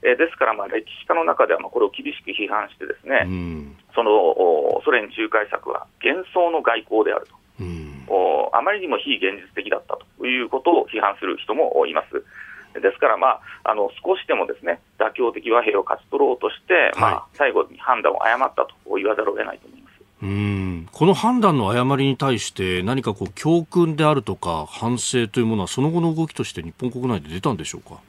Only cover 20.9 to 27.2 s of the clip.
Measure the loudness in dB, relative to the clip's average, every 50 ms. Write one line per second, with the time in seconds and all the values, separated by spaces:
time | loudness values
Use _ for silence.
20.9 | -2 2 4 4 4 4 2 2 2 4 4 4 4 4 2 2 2 2 2 2
21.9 | 2 2 2 0 0 0 0 0 0 0 -2 -6 -6 -4 -2 -2 0 0 0 -2
22.9 | -2 -2 -2 -2 -4 -4 -6 -10 -8 -4 0 2 2 2 0 0 2 2 2 2
23.9 | 2 2 2 2 2 2 0 -4 -8 -6 -4 -4 -4 -4 -6 -8 -10 -4 -2 -2
24.9 | -2 -2 -2 0 0 0 0 0 0 0 2 2 2 0 -2 -2 -2 0 0 2
25.9 | 2 2 2 2 0 0 -2 -4 -2 -6 -8 -6 -6 -10 -10 -12 -10 _ -6 -6
26.9 | -4 -4 -2 -2 -2 -2